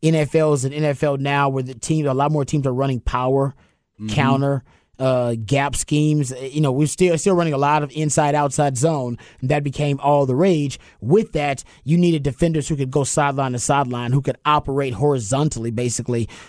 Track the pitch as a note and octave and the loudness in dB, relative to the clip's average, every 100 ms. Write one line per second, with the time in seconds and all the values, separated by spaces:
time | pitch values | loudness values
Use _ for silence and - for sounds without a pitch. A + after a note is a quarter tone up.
0 | D#3 D#3+ D3 D#3+ D#3 C#3+ C3+ D3 D3+ C#3 | 0 2 2 2 2 2 -2 -2 -2 0
1 | D3+ C#3 C#3 C#3+ C#3 C3+ B2+ A2+ - D#3 | -2 -2 -2 0 0 -2 -6 -10 -4 -2
2 | C#3+ C3 C#3+ D3+ C3+ D3+ C3+ B2+ C3+ B2+ | 0 0 0 0 0 0 0 0 -2 -2
3 | - B2 B2+ C#3 C#3 - _ _ _ - | -2 -2 0 0 0 -4 _ _ _ -12
4 | G#2+ G#2+ C3+ C#3 C#3 C3+ - _ _ - | -4 0 2 2 0 -2 -6 _ _ -4
5 | C3 B2+ A#2+ A#2 G#2+ C#3 C#3 C3 - D3 | 0 0 0 -4 -2 0 0 -4 -2 0
6 | D3+ D3+ B2+ B2+ C3+ D3 D3 B2+ D3+ - | 2 0 -2 -6 -6 0 0 2 0 2
7 | F3+ E3 G3+ F3+ E3 C#3 C#3+ D3+ C#3+ D3+ | 2 2 2 2 2 0 2 2 0 -2
8 | D#3 D#3+ D3 D3 C#3+ C#3+ C#3+ B2+ D#3+ D3 | 0 2 2 2 0 0 0 0 0 0
9 | B2 A#2+ - - C3 D3 C#3+ C3+ C#3+ C#3 | -4 -8 -12 -8 -2 -2 -2 -4 -2 0
10 | C#3 D3 C3+ B2+ F#3+ D#3+ C#3+ - - _ | 2 2 2 2 2 2 -2 -6 -18 _
11 | A2+ G3+ A3+ D#3 C#3+ C3+ - - - E3+ | 2 2 2 -4 -4 -6 -10 -12 0 4
12 | F3 D#3 D3 - E3 D#3 - D3 B2+ C#3+ | 4 2 -2 0 0 0 -2 -4 -2 -2
13 | C3 - C#3+ C#3 C3+ A#2+ - C#3+ B2 B2 | 0 0 0 0 -2 -2 0 0 0 -4
14 | A#2+ C#3 C3+ - D3 D3+ D3 C#3 C3+ G2+ | 0 0 0 -2 0 0 0 -2 -2 0
15 | D3 C3+ G#2 C3+ D3+ A#2 A#2 A#2 B2 - | 0 0 0 0 0 -2 -6 -2 -2 -4
16 | A#2 A#2+ G#2 - | -4 -4 -4 -10